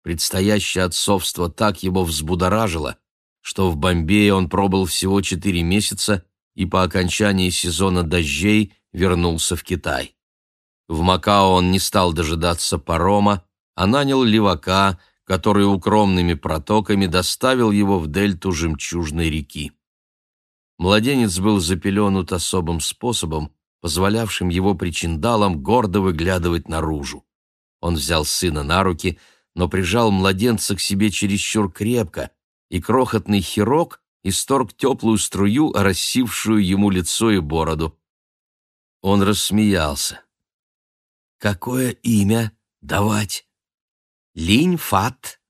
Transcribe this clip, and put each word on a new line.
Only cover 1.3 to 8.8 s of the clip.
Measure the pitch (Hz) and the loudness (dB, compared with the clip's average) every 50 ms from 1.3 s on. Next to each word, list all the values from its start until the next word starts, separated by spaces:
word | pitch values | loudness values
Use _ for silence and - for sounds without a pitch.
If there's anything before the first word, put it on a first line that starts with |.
| - - 87 85 | -4 -4 -4 -6
так | - - 113 104 92 - - | -2 -2 -2 -2 -2 -2 -6
его | 95 90 95 90 | -2 -2 0 -2
взбудоражило, | 82 80 73 76 80 92 85 90 90 101 110 113 101 82 82 73 65 - _ _ _ _ _ _ _ _ _ | -2 -4 -6 -4 -4 -2 0 0 0 2 0 0 -2 -4 -4 -6 -8 -10 _ _ _ _ _ _ _ _ _
что | _ - - - 98 92 | _ -12 -4 0 0 0
в | 80 | 0
Бомбее | 73 73 92 87 87 80 76 101 104 104 101 98 | 0 0 0 0 0 2 2 4 4 4 4 4
он | 95 92 | 2 0
пробыл | 76 - 95 98 98 92 98 95 | 0 0 0 0 2 2 0 0
всего | 87 - - - 95 98 98 | -2 -2 -2 -2 0 0 0
четыре | 98 - 95 80 92 101 90 85 | 0 -2 -6 -2 -2 -2 0 0
месяца | 85 85 92 104 104 - 104 - - - 104 90 - _ _ _ _ _ _ | 0 0 0 0 0 -2 -4 -4 -2 -2 -2 -2 -4 _ _ _ _ _ _
и | - 92 | -6 -4
по | 87 - 95 92 | 0 2 0 0
окончании | 87 - 95 92 87 - - 107 101 98 95 92 90 | 2 0 -2 -2 -2 0 0 0 0 2 0 0 0
сезона | 87 - - 90 80 80 98 95 90 90 87 | -2 -2 -4 -4 -2 0 0 0 0 0 0
дождей – | 78 87 87 82 73 69 73 92 104 107 107 107 - _ _ | 0 0 0 0 -2 -2 -2 0 2 2 2 0 -2 _ _